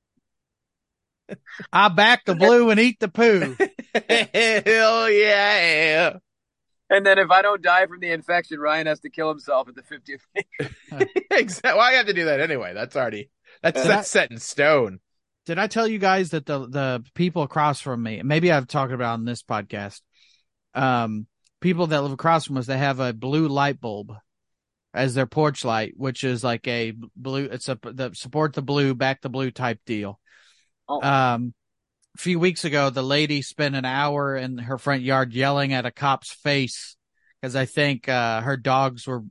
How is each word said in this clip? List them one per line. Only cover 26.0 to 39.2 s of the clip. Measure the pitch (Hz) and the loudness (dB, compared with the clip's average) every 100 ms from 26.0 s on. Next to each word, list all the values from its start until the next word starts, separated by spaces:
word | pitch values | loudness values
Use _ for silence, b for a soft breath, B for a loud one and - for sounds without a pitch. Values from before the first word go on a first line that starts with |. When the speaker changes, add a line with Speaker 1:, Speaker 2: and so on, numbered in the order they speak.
| 131 123 | -8 -4
Speaker 1:
is | 131 120 | -4 -2
like | 123 117 131 | -2 -4 -4
a | 120 113 | -4 -4
b-, | 113 113 - | -8 -16 -14
blue, | 131 135 135 | -8 -6 -6
it's | 123 - | -8 -8
a, | 127 | -10
the | 117 127 127 | -10 -10 -10
support | - 127 147 156 | -10 -6 -2 -2
the | 143 | -2
blue, | 131 143 139 | -2 0 0
back | 123 131 135 | 0 -2 -2
the | 131 | -6
blue | 131 131 | -6 -6
type | - 123 110 - | -4 -6 -6 -8
deal. | 110 101 101 _ b b b b _ - | -6 -8 -12 _ b b b b _ -10
Speaker 3:
Oh. | 143 | -4
Speaker 1:
Um, | 139 135 127 120 123 - _ _ _ _ _ | 0 2 2 0 -6 -10 _ _ _ _ _
a | - | -8
few | 180 170 | -2 0
weeks | 180 160 165 | 0 -2 -2
ago, | 143 139 | 0 0
the | 131 | 0
lady | 131 147 151 147 | -2 0 0 -2
spent | 127 - 147 | -6 -4 -4
an | 139 127 | -4 -4
hour | 135 147 143 139 135 | -2 -2 -2 -4 -4
in | 127 123 | -6 -8
her | 117 135 | -8 -6
front | 143 135 | -2 -2
yard | 127 135 127 | 0 0 0
yelling | 120 135 143 139 | 0 0 0 0
at | 131 120 | -2 -4
a | |
cop's | - 143 131 - | -4 -2 -2 -6
face | - 147 139 127 - - - _ _ _ _ | -8 -2 -2 -2 -8 -18 -20 _ _ _ _
'cause | 131 135 | -6 -4
I | |
think, | 131 156 143 131 - | -2 0 0 -2 -2
uh, | 123 117 113 | -2 0 -2
her | 120 135 | -4 -4
dogs | 131 131 135 120 131 | 0 0 0 -4 -10
were, | 123 | -10